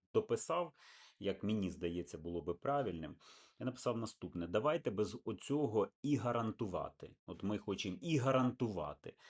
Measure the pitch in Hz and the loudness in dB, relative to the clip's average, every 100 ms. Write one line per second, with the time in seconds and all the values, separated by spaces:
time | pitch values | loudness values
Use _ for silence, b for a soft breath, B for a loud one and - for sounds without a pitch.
0 | _ - - - - 170 170 _ B B | _ 0 2 -2 0 -2 -2 _ B B
1 | B B 98 95 101 107 92 85 87 87 | B B -2 0 0 2 0 0 -2 -2
2 | 85 78 82 87 78 85 131 143 117 82 | -4 -8 -4 -4 -2 -2 0 2 0 -2
3 | 76 - B B B B 123 123 123 113 | -6 -10 B B B B -6 -2 -2 0
4 | 113 - 87 87 85 104 143 165 127 101 | -2 -6 -6 -4 2 2 4 2 0 0
5 | 104 117 - 101 - 147 135 107 98 _ | 0 -2 -6 -6 -2 0 4 4 2 _
6 | 143 131 120 117 110 - 107 87 71 - | 0 2 2 2 0 -2 -2 -2 -4 -8
7 | 76 - - 87 98 104 107 95 95 90 | -16 -16 -12 -4 -2 0 -2 -2 -2 -4
8 | 175 151 127 127 123 123 117 90 76 76 | 0 2 4 4 4 2 -2 -2 -4 -6
9 | - - | -12 -14